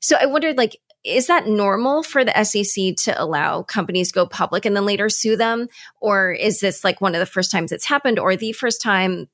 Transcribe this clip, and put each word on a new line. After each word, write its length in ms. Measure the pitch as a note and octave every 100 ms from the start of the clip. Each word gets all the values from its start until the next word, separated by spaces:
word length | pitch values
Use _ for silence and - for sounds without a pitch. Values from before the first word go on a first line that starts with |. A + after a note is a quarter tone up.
So 160 | - D4
I 60 | C4+
wondered, 320 | D4 D#4+ C4
like, 180 | A3 - _ _
is 240 | A2+ A3+ B3+
that 200 | F4 -
normal 560 | G#3+ G3+ G3 B3+ D4+
for 220 | D#4+ C#4
the 120 | B3+ -
S 160 | G#3
E 80 | G#3
C 320 | G3+ - F#3
to 260 | F3+ - -
allow 420 | D#3 D3 D#3+ D#3+
companies 500 | - A3 F3 F#3 F3+
go 140 | F#3+ F3+
public 380 | - F3 F3+
and 120 | G#3 G3+
then 100 | G3+
later 220 | G3 G#3+
sue 280 | - A3 A3
them? 320 | A3+ A#3 A#3+ - - _
Or 320 | G#3+ G3 F#3
is 280 | E3+ G#3+ -
this, 240 | G3 -
like, 160 | F#3+ F3
one 140 | G3
of 40 | E3+
the 80 | F3+
first 240 | F#3+ F3+
times 220 | F#3 D#3+
it's 140 | - -
happened 320 | C#4+ C4+ A3
or 180 | C3 F#3+
the 160 | A3
first 280 | G#3 A#3+ A3+
time? 480 | A3+ F#3+ F#3 F3 -